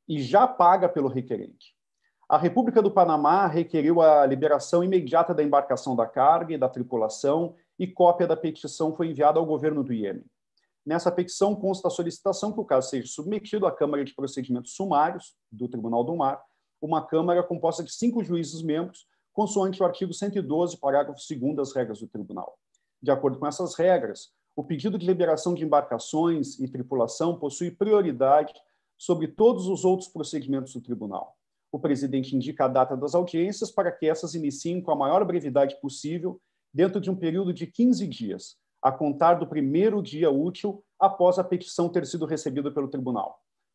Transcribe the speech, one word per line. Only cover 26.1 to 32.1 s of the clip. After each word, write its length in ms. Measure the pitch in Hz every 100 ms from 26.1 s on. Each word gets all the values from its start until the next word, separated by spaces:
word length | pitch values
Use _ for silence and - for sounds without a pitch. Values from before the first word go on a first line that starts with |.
| 156 170 160 135 -
e 80 | 131
tripulação 720 | 131 127 131 117 - 170 170
possui 320 | 143 139 175
prioridade 840 | - 208 208 180 123 135 147 147 - _ _ _ _
sobre 320 | - 165 156
todos 380 | - 226 202 180
os 180 | 170 185
outros 240 | 185 -
procedimentos 640 | 165 147 156 135 135 131
do 80 | 123
tribunal. 560 | 120 110 104 95 - _ _ _ _
O 80 | 143
presidente 560 | 151 131 139